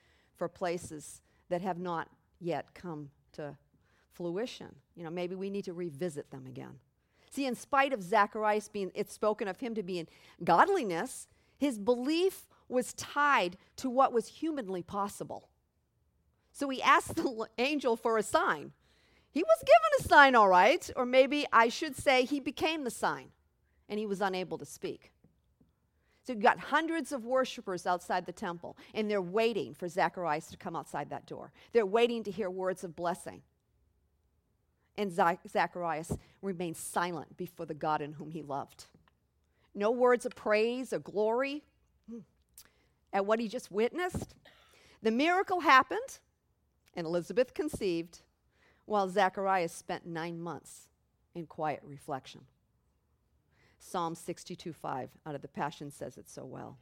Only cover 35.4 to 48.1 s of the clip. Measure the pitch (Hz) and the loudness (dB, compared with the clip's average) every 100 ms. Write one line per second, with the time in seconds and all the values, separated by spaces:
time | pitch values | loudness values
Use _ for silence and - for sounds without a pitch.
35.4 | 202 208 170 175 170 156 175 - - _ | -2 0 0 0 -4 -4 -4 -8 -10 _
36.4 | 196 175 175 156 - 208 175 165 - - | -8 -4 -6 -6 -4 -2 -2 -4 -10 -10
37.4 | 175 - 160 151 160 156 147 151 156 160 | -12 -10 -10 -4 -2 -2 -2 -10 -12 -12
38.4 | 147 139 - - - _ _ _ _ _ | -8 -8 -8 -14 -20 _ _ _ _ _
39.4 | _ _ _ 202 202 247 247 247 240 - | _ _ _ -2 0 4 4 4 0 -6
40.4 | 220 214 226 254 254 170 151 170 214 233 | 0 2 2 0 -4 -6 -4 -2 0 0
41.4 | 277 294 - _ _ _ - 226 - _ | -2 -4 -12 _ _ _ -18 -18 -18 _
42.4 | _ - - _ _ _ _ 196 196 226 | _ -20 -20 _ _ _ _ -2 2 2
43.4 | 226 240 - 185 240 320 359 - - - | 0 -6 -6 -2 0 0 -4 -4 -10 -16
44.4 | - - _ _ - - 220 226 311 359 | -20 -20 _ _ -20 -4 0 2 4 2
45.4 | 370 359 311 262 277 392 523 - _ _ | 2 0 8 8 6 -2 -6 -14 _ _
46.4 | _ _ _ _ _ - 160 175 170 202 | _ _ _ _ _ -8 -2 -2 -2 0
47.4 | 254 - 302 - 202 170 170 | 0 0 -6 -2 -2 -2 -4